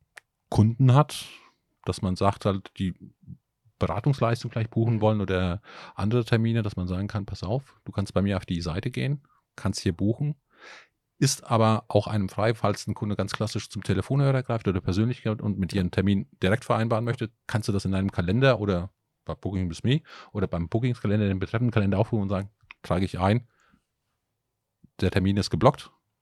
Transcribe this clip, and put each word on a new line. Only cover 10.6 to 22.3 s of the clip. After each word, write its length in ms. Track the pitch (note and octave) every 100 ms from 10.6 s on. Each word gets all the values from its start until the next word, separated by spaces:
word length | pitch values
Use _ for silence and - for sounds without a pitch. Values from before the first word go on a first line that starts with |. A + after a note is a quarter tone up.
| - - - _ _ -
Ist 260 | C#3 -
aber 400 | - A2+ A2 A2 -
auch 180 | G#2 -
einem 220 | G#2+ F#2+
frei, 260 | - A2
falls 320 | A2+ G#2 G2+ -
ein 80 |
Kunde 220 | A2+ G#2 G2
ganz 160 | G2+
klassisch 380 | - G#2+ G#2+ -
zum 120 | G#2
Telefonhörer 600 | - F#2+ - C#3 C#3 C3
greift 260 | - A#2 G#2
oder 120 | F#2
persönlich 400 | - F2+ A2+ B2
geht 180 | A2 A2
und 180 | A2 G2+
mit 140 | F2+
dir 80 | G2+
einen 100 | F2
Termin 380 | - G2 G2 - -
direkt 220 | F#2 A2+
vereinbaren 400 | - A2+ A#2 A2+
möchte, 260 | A#2 A#2 A2 _ -
kannst 220 | A2+ A2
du 40 |
das 120 | G2
in 80 | F#2+
deinem 200 | F#2+ G2
Kalender 480 | - F2 A2 C3+ A2
oder 300 | G2+ F2+ F#2 _ _ _
bei 100 | -
Booking 360 | D#2+ F#2 G2 F2+
with 140 | D#2+
Me 180 | A2 D3 - - -
oder 160 | G#2 F#2+
beim 200 | F2 E2+
Bookingskalender, 600 | A2+ B2 A#2 G#2+ G#2+ G2+
den 100 | F#2+
betreffenden 340 | F#2+ A2+ A#2+
Kalender 260 | A2 G2 G2
aufrufen 240 | G#2+ A2+
und 40 |
sagen, 220 | G2